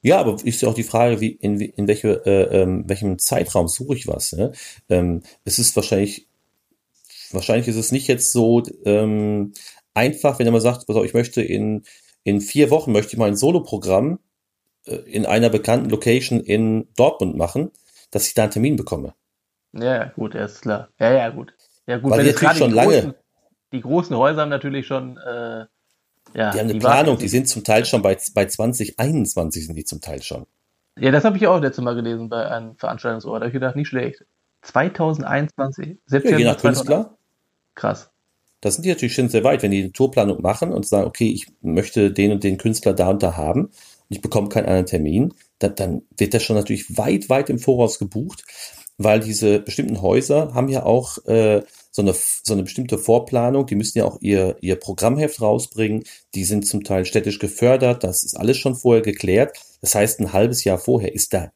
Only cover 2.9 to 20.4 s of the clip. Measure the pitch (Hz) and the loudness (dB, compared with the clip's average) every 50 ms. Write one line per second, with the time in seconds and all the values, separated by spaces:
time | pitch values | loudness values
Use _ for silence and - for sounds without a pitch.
2.9 | 98 98 104 98 92 90 - - 127 123 87 - - 95 85 82 - - 127 143 | -4 -2 -2 -4 -2 -2 -2 0 0 0 -2 0 0 0 0 0 -2 -6 -4 -4
3.9 | 139 123 - - - - - - 78 80 104 143 - - - - - - _ _ | -6 -4 -4 -6 -6 -6 -6 -6 -4 -4 -4 -4 -4 -10 -20 -20 -20 -20 _ _
4.9 | 92 90 87 87 85 85 - - - _ _ 104 98 - 120 - - 107 98 - | 2 2 2 0 -2 -4 -6 -14 -20 _ _ -6 -2 0 0 0 0 0 -2 0
5.9 | 107 95 101 104 101 - _ _ _ _ _ _ _ _ _ _ _ _ _ _ | 0 0 0 -2 -4 -12 _ _ _ _ _ _ _ _ _ _ _ _ _ _
6.9 | _ _ _ _ - - - - - 92 87 - 113 117 120 117 110 113 110 - | _ _ _ _ -20 -20 -18 -10 -8 -8 -2 0 0 0 0 -2 -2 -2 -2 -2
7.9 | 120 - - - 127 120 - - - 123 113 113 117 120 117 - - - - 104 | -2 -2 0 0 0 0 0 0 2 2 4 4 4 2 2 -2 -14 -6 0 2
8.9 | 104 104 107 107 107 107 104 104 104 104 101 104 101 - - - - _ _ _ | 2 2 2 2 0 0 0 0 -2 -2 -4 -6 -8 -18 -20 -20 -20 _ _ _
9.9 | _ 107 117 139 151 - - 143 131 - 123 117 117 113 110 120 120 123 - - | _ 0 0 0 0 0 0 0 2 2 2 4 4 4 4 2 0 0 -6 -2
10.9 | 107 113 - - - 117 120 120 - 120 110 - - 104 107 107 107 107 _ - | 0 0 0 2 0 0 0 0 -2 -4 -2 -2 -2 -2 -2 -2 -4 -6 _ -12
11.9 | - _ _ _ _ _ _ 98 101 101 101 - - 139 147 113 143 156 151 131 | -20 _ _ _ _ _ _ 0 0 0 -2 -2 4 4 4 6 4 2 2 2
12.9 | 107 104 107 - - 113 113 101 104 101 127 147 180 175 - - - 104 - 95 | 0 0 0 -2 -2 0 0 0 2 2 0 2 2 0 -2 -4 -10 -6 0 2
13.9 | 92 98 123 156 175 - _ _ _ _ _ _ _ _ _ _ _ _ _ - | 2 2 2 0 -4 -6 _ _ _ _ _ _ _ _ _ _ _ _ _ -12
14.9 | - - - - - 107 107 - 101 113 117 117 104 107 - - 117 127 - 127 | -12 -12 -10 -6 -4 -4 0 2 2 4 4 4 2 0 0 0 0 0 0 -2
15.9 | 107 107 - 120 117 131 127 - 120 117 - - 101 110 113 110 110 110 110 _ | -4 0 2 2 2 2 0 0 -2 -2 0 0 0 0 2 0 0 -2 -4 _
16.9 | _ - 120 151 - - 98 90 76 76 85 87 - 131 160 190 _ _ _ _ | _ 2 2 2 4 0 -4 -4 -2 -2 -4 -2 -2 -4 -4 -4 _ _ _ _
17.9 | _ _ _ _ - 104 - - - - 107 104 - 107 113 147 151 110 - - | _ _ _ _ -6 -4 -4 0 0 0 0 0 0 0 0 0 0 -2 -4 -6
18.9 | 92 73 67 67 - _ _ _ _ _ _ _ _ _ _ _ - 107 117 127 | -8 -8 -8 -12 -14 _ _ _ _ _ _ _ _ _ _ _ -12 -6 -4 -2
19.9 | 131 117 110 131 - - 113 104 - 113 | -2 -2 -4 -8 -8 -8 -8 -8 -6 -8